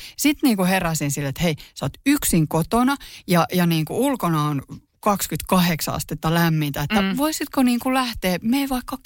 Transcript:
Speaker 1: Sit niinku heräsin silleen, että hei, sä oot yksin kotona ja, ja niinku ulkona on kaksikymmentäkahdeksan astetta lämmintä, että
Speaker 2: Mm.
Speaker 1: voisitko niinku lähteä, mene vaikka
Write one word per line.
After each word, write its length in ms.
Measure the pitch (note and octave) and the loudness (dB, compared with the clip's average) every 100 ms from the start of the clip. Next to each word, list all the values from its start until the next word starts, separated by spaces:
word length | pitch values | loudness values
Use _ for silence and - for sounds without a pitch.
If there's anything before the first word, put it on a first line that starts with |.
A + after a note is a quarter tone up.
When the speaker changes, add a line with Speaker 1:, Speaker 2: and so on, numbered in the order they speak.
| - - | -14 -2
Speaker 1:
Sit 220 | C#4+ D4 | 0 2
niinku 220 | C#4+ G#3 | 2 2
heräsin 460 | F3+ F#3+ E3+ D#3+ C#3+ | 2 2 0 -2 -2
silleen, 180 | C#3 C#3+ | -2 -4
että 140 | C3 | -2
hei, 120 | E3+ D3 - | -2 -2 -8
sä 100 | - | -8
oot 80 | C3+ - - | -6 -2 0
yksin 420 | C#4+ - F3+ D3+ | 0 2 2 2
kotona 480 | D#3+ D#3+ A#3 B3 C#4 - - - | 0 0 2 2 0 -6 -16 0
ja, 200 | F3 - | 2 2
ja 140 | F3+ F3 | 2 2
niinku 400 | E3 D3+ - C4+ | 2 0 0 0
ulkona 360 | B3+ F3 D#3+ | 0 0 0
on 200 | D3 C#3 - - - _ - | 0 -4 -8 -16 -20 _ 0
kaksikymmentäkahdeksan 840 | G3 - D#3+ - F#3 F3 D#3 - | 0 -2 -6 2 4 4 0 -4
astetta 400 | - - D3+ D#3+ | -6 -6 -4 0
lämmintä, 480 | E3+ E3+ D#3 D3+ C#3 | 2 2 2 0 -2
että 200 | D3 G#3 | -2 0
Speaker 2:
Mm. 140 | F#3+ G3 | 0 0
Speaker 1:
voisitko 460 | D4+ D#4 D4+ - | -2 -2 -4 0
niinku 320 | B3 A#3+ C4 | 2 2 0
lähteä, 440 | C4 B3 A3 F#3 F3 | 0 -2 -2 -2 -2
mene 260 | A3+ C4+ C#4 | 0 0 0
vaikka 280 | B3+ - C4 | -4 -6 -10